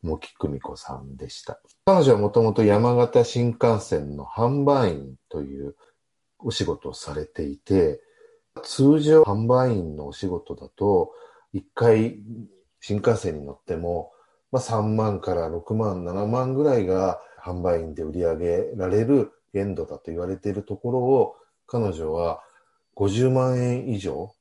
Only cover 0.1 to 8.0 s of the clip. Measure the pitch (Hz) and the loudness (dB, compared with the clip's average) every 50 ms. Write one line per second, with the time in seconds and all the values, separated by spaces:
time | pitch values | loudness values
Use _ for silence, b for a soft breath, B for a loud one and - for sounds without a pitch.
0.1 | 78 73 - - _ _ - 80 71 67 - 71 71 65 - - 69 65 65 67 | -6 -6 -8 -16 _ _ -6 -6 -6 -6 -10 -12 -16 -14 -14 -14 -14 -14 -14 -16
1.1 | 67 65 - - - - - - - - _ _ _ _ _ - 196 185 156 135 | -16 -16 -16 -16 -16 -18 -14 -14 -16 -16 _ _ _ _ _ 4 4 6 8 6
2.1 | 123 101 104 104 - 120 113 110 101 - 113 104 101 104 113 120 123 120 123 120 | 6 6 4 2 4 4 4 4 4 4 4 6 6 6 4 4 4 4 2 4
3.1 | - 127 117 117 - 123 120 120 113 - - 120 113 104 - - - 78 73 71 | 4 4 4 4 2 0 0 0 0 2 2 2 2 2 -2 -2 -4 -4 -4 -6
4.1 | 73 71 71 - - - 113 120 135 143 139 139 143 135 123 95 82 71 69 67 | -10 -10 -12 -12 -4 -2 0 0 2 2 2 2 4 4 2 0 0 -2 -8 -14
5.1 | 65 _ _ _ - 80 71 69 69 69 69 71 - b b b b b _ _ | -18 _ _ _ -10 -10 -10 -8 -10 -10 -12 -12 -12 b b b b b _ _
6.1 | _ _ _ _ _ _ - 123 110 - 98 80 80 - _ 69 65 - - - | _ _ _ _ _ _ -8 -6 -4 -4 -4 -4 -4 -6 _ -14 -14 -14 -14 -10
7.1 | 73 76 76 - _ - 82 71 71 - _ - 95 95 87 78 71 - | -10 -10 -10 -10 _ -10 -8 -8 -8 -12 _ 0 2 4 4 2 0 -4